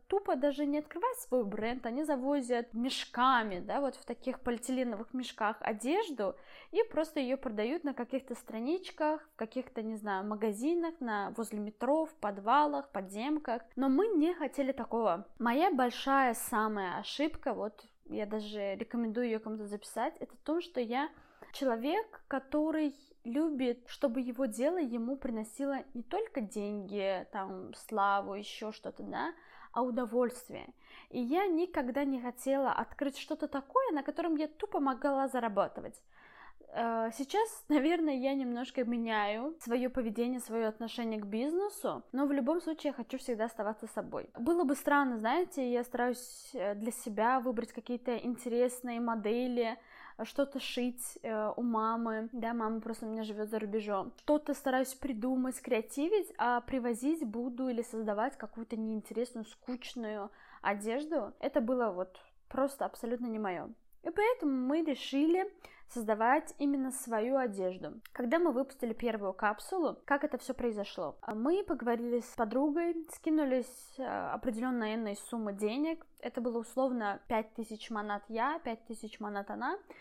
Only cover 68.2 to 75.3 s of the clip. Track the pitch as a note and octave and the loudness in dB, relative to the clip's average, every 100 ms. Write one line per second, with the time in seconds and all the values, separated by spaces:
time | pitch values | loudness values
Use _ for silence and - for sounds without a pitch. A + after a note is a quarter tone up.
68.2 | B3 E4 F4 A#3+ C4+ - A#3 A3 A#3+ A3 | 2 4 4 4 0 -2 -4 0 0 0
69.2 | G3 F#3+ G#3 G#3+ - F#4+ C#4+ G3+ - C#4 | -2 2 2 0 -2 0 0 0 0 2
70.2 | D4 B3 - B3 A#3+ G#3+ G3+ - D#3 - | 2 -2 -4 -2 -2 -2 -4 -4 -6 -6
71.2 | - G#3+ B3+ F#4+ G4+ C4+ A#3 A#3 A#3+ A#3+ | -6 -2 2 2 2 -2 0 0 2 0
72.2 | A3+ - A3+ A#3+ D4+ D4 E4+ E4 D#4+ - | -2 -2 0 2 2 2 0 0 -6 -4
73.2 | D#4+ D#4 C#4 B3+ A#3+ - - - B3+ G3 | 2 4 4 2 0 -10 -14 -8 -4 -4
74.2 | - - C4 A3 B3+ A#3+ G#3+ A3+ G#3+ G3+ | -4 -2 -2 0 0 0 0 -2 -4 -6
75.2 | - | -6